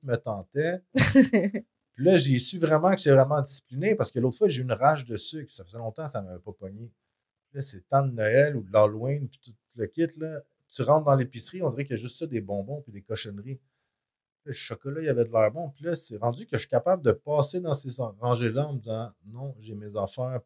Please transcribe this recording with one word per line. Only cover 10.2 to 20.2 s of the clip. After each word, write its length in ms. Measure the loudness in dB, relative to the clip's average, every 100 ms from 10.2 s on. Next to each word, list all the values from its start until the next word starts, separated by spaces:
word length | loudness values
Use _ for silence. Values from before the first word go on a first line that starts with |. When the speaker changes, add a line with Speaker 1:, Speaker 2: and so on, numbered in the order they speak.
| -10 -10 -16 _ _
Speaker 1:
Tu 120 | -4
rentres 220 | 2 4 6
dans 100 | 4
l'épicerie, 480 | 2 -6 -10 -4
on 60 | -4
dirait 140 | -2 -4
qu'il 100 | -6
y 40 |
a 20 |
juste 180 | -6 -8
ça, 80 | -6
des 140 | -6
bonbons 400 | -4 -6 -6 -10
puis 100 | -12
des 100 | -16
cochonneries. 580 | -8 -8 -8 -10 -12 -14 _ _ _ _ _ _ _ _
Le 100 | -14
chocolat, 480 | -12 -10 -10 -10 -4
il 80 | 0
avait 160 | 2 2
de 60 |
l'air 200 | 4 2
bon. 180 | 2 -8
Puis 120 | -8 -6
là, 100 | -6
c'est 220 | -8 -4
rendu 280 | -4 -4 -4
que 100 | -6
je 40 |
suis 80 | -2
capable 320 | 0 2 2
de 80 | 2
passer 480 | 0 0 0 0 -2
dans 140 | -2
ces 260 | -4 -4 -6
en-, 160 | -8 -4
rangées-là 460 | -2 0 0 0 -4
en 60 |
me 60 | -6
disant, « 320 | -6 -8 -8 -14 -20
Non, 300 | -14 -14 -14
j'ai 140 | -16
mes 240 | -14 -10 -6
affaires, 420 | -4 -4